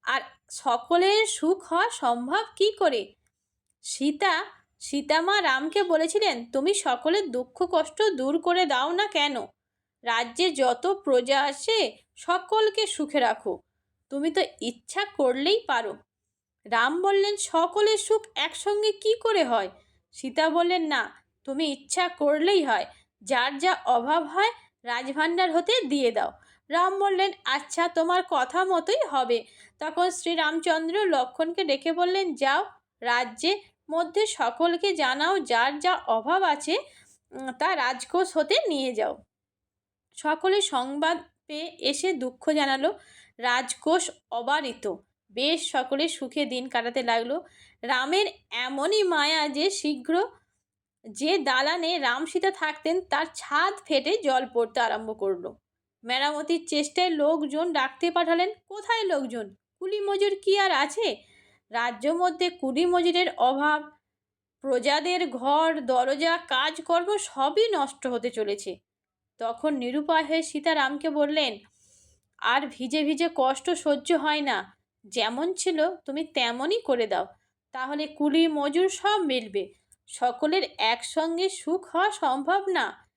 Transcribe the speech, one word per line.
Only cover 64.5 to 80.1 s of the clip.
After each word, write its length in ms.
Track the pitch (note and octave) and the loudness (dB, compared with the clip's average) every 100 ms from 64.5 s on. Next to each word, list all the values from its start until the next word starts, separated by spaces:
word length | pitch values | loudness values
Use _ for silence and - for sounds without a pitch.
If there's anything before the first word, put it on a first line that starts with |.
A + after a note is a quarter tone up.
| _ | _
প্রজাদের 680 | C4+ B3 C4 D4 E4 F4+ E4+ | -2 0 2 2 2 0 -2
ঘর 520 | B3+ C4 D4 D#4+ D#4 | -2 0 2 2 0
দরজা 560 | B3 B3+ B3+ C#4+ E4 E4+ | 0 2 2 0 0 0
কাজকর্ম 800 | F4 B3+ D4 D#4+ D#4+ E4+ F4 G#4 | -2 0 0 -4 0 0 2 -2
সবই 520 | - - C4+ F#4+ A4+ | -4 -2 0 2 2
নষ্ট 360 | F#4 C#4 - C4 | 2 -2 -4 -4
হতে 220 | A#3+ A#3+ | -4 -4
চলেছে। 500 | A#3 G#3+ G3+ G3+ F3+ _ _ _ _ _ _ | -4 -4 -4 -8 -12 _ _ _ _ _ _
তখন 380 | A3+ A#3 D#4 C#4+ | -8 -2 -2 -2
নিরুপায় 480 | B3 C#4 D4+ D#4+ | -2 -2 2 0
হয়ে 200 | D4 D#4+ | 2 -2
সীতা 320 | D#4+ D4+ D#4 D#4 | -2 -2 0 2
রামকে 340 | C4+ C#4+ D#4+ | 0 0 -2
বললেন, 480 | D4 D4 D4+ C#4 G3+ _ _ _ _ _ _ _ _ | 0 0 2 -2 -4 _ _ _ _ _ _ _ _
"আর 240 | A3+ B3+ C#4 | 0 0 0
ভিজে 320 | - B3+ D4+ | -8 -4 0
ভিজে 260 | D4 D4 E4 E4 | 0 0 0 2
কষ্ট 340 | C4 C4+ - | 0 0 -2
সহ্য 440 | E4+ D#4 C#4+ - | -2 0 -2 0
হয় 280 | E4 D4+ D4+ | 0 2 -2
না, 360 | C#4 G#3 F#3+ _ _ _ | 0 -4 -6 _ _ _
যেমন 500 | G3+ A3 G#3+ B3 E4 | -10 -2 -2 -2 -4
ছিল 420 | F4+ F#4+ D#4+ D#4+ F4+ | -2 -2 2 0 -2
তুমি 280 | - C#4 | -8 -8
তেমনই 580 | D#4 - A#3+ A#3+ D4 A4+ | -4 -2 -2 -2 -2 -2
করে 260 | - B3 A3 | 0 0 0
দাও, 200 | F3+ F#3+ - _ _ _ | -2 -4 -12 _ _ _
তাহলে 360 | B3+ C4 D4 D4+ | -10 -6 -6 -6
কুলি 400 | D4+ D4 D#4 E4 | 0 2 4 4
মজুর 420 | D4+ C#4+ D#4 F#4 | 2 0 2 0
সব 300 | - G4+ G#4 D#4+ | 0 0 0 0
মিলবে, 480 | B3+ A3 G3 F#3 _ _ - | -2 -2 -6 -6 _ _ -20
সকলের 560 | _ | _